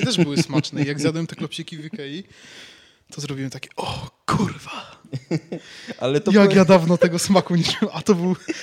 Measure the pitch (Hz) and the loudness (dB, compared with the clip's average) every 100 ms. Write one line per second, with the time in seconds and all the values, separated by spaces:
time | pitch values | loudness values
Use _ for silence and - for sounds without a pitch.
0 | 160 185 151 143 151 139 - 147 143 147 | 4 2 0 0 0 0 -2 -2 -4 0
1 | 156 160 165 160 156 - 160 160 156 214 | -2 -2 -6 -8 -10 -10 -14 -14 -14 -14
2 | 139 160 - - - - - - _ _ | -12 -12 -14 -20 -20 -20 -20 -20 _ _
3 | _ - 143 135 135 135 - - - - | _ -12 -10 -8 -8 -10 -14 -10 -8 -8
4 | - _ - - 196 - - - - - | -12 _ -2 0 0 -6 -14 -16 -16 -20
5 | - 135 - 160 - 165 - - - - | -14 -12 -6 -6 -6 -14 -14 -18 -16 -6
6 | 127 143 208 208 196 190 175 185 165 175 | -2 0 2 4 6 6 8 6 6 2
7 | 175 175 - 185 - 175 - - 214 160 | 2 2 2 2 2 0 0 -2 -4 -2
8 | - 180 180 180 - - | 0 2 2 -2 -6 -10